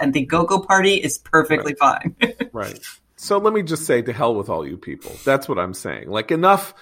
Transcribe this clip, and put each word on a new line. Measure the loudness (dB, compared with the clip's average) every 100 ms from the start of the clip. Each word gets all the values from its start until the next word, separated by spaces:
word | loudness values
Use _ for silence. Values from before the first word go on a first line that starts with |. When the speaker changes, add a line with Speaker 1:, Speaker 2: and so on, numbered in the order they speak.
Speaker 1:
and | -2
the | 0 0
go-go | 0 2 0
party | 2 2 4 2
is | -2 -6
perfectly | 2 2 4 0 0 2
Speaker 2:
Right. | 2 2 -2 -2
Speaker 1:
fine. | -4 -2 -8
<laughs> |
Speaker 2:
Right. | -6 -8 -10 -18 -20 _ -16
So | -2 2
let | 2
me | 2
just | 0 -4 0
say, | 0
to | 0
hell | -2 0 0
with | -2
all | -6 -6
you | -10
people. | -12 -12 -12 -4
That's | 0 0 0
what | -4
I'm | -4
saying. | -6 -10 -10 -6
Like, | -6 -2
enough, | 2 4 4 0 -14